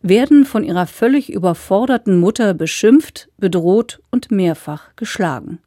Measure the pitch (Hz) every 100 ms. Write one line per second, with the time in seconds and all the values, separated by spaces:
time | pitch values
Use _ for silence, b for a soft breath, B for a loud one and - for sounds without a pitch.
0 | 180 202 262 294 269 220 - 175 180 -
1 | 233 277 - 196 175 165 - 190 254 247
2 | - 185 175 220 220 170 160 - 208 277
3 | - - - _ 190 175 165 202 233 -
4 | _ 247 - 202 180 156 - 151 _ _
5 | 226 - 180 127 - 170